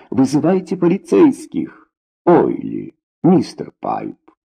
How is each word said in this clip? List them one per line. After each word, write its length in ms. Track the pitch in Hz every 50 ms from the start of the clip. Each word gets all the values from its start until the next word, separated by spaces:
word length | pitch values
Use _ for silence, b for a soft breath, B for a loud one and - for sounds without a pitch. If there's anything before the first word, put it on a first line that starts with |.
| B B
Вызывайте 640 | - 113 135 127 151 143 135 165 190 190 185 - 185
полицейских. 1120 | 175 170 170 185 196 - - 190 196 170 143 - - - - - 80 - - - _ _ _ _ _ _ _ _ _ -
Ой 320 | 170 175 135 80 60 -
ли, 380 | - - 55 - 50 50 - _ _ _ _ _ _ -
мистер 480 | 165 185 147 107 - - - - - _ _
Пайп. 380 | - 98 107 - 53 53 - _ _ _ _ _ _ _